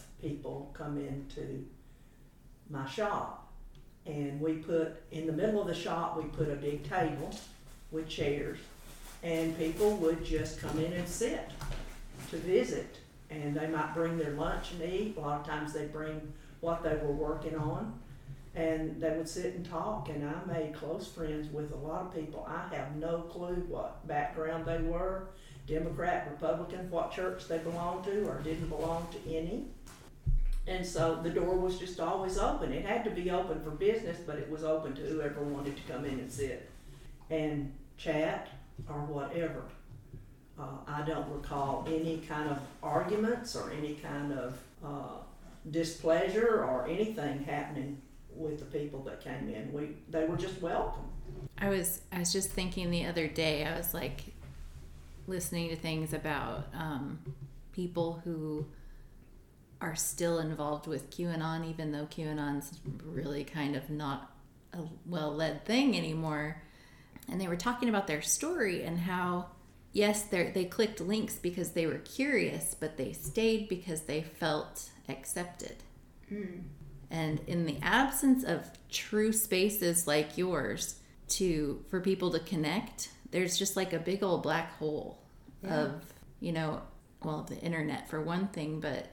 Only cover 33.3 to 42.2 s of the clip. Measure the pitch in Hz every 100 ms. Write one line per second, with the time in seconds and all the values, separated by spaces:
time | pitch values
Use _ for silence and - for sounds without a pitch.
33.3 | 180 175 156 160 147 196 226 175 170 151
34.3 | 143 135 156 160 156 147 135 147 156 147
35.3 | 147 143 143 139 139 - 147 143 131 127
36.3 | - 139 - - - - - - - -
37.3 | 160 156 147 139 - - - 170 151 160
38.3 | - - - - - - 147 147 143 139
39.3 | 170 160 139 131 - - - - - -
40.3 | - - - 139 135 - 147 151 151 147
41.3 | 139 - 143 139 - 160 160 165 160